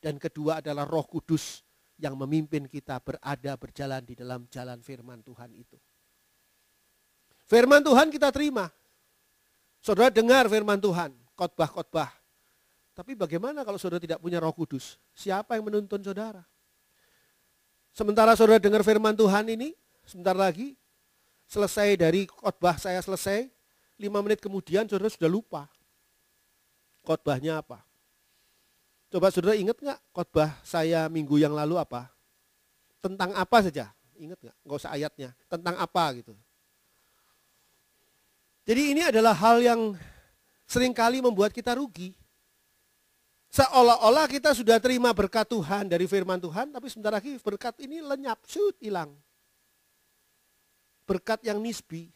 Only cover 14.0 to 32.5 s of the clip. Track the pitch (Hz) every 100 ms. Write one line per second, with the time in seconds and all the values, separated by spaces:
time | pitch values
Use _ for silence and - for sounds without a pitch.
14 | 170 160 165 175 160 160 160 135 - -
15 | _ _ 202 190 220 226 214 208 202 202
16 | 196 190 220 202 170 _ _ _ _ _
17 | _ _ _ _ _ _ _ _ _ -
18 | 208 214 220 220 220 220 196 214 208 220
19 | 214 214 214 196 220 226 277 349 _ _
20 | _ 185 180 185 190 165 269 269 _ _
21 | _ _ _ _ _ - 208 - 208 196
22 | 165 175 190 - 214 - 175 165 196 185
23 | 180 190 - 202 262 _ _ _ _ _
24 | 202 202 202 214 202 196 - 180 220 202
25 | 208 - 160 190 - 160 143 _ _ _
26 | _ _ _ _ _ _ _ _ _ _
27 | - 160 - 131 151 156 - 113 _ _
28 | _ _ _ _ _ _ _ _ _ _
29 | _ 180 190 185 175 214 180 226 285 -
30 | _ - 175 160 151 151 - 170 160 165
31 | 160 165 147 147 151 151 151 170 151 120
32 | 123 _ _ _ _